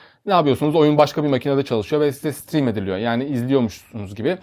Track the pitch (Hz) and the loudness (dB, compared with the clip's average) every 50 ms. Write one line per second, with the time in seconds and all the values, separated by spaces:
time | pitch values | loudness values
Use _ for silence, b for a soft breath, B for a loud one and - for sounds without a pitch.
0 | B B B B B 208 196 175 156 143 127 - - 151 151 165 151 151 151 147 | B B B B B 0 2 2 4 4 2 2 2 0 4 4 4 4 6 4
1 | 151 139 - 165 151 147 135 127 - 143 139 139 139 - 127 110 101 - 151 147 | 4 2 2 -2 0 0 0 0 0 0 0 0 0 0 -2 -2 -2 0 0 0
2 | 151 147 131 139 - 151 139 - - - - 156 139 123 104 107 98 95 92 95 | 0 0 -2 -4 -6 -8 -8 -8 -10 -4 -2 0 0 0 -2 -2 -4 -4 -4 -4
3 | 110 117 117 120 135 147 143 120 120 127 139 135 120 110 - - - _ - 113 | -2 -2 -2 -2 -4 -4 -4 -4 -2 2 2 2 2 0 -4 -8 -20 _ -14 -12
4 | 101 95 101 107 110 147 185 185 | -12 -12 -10 -6 -4 -4 -4 -4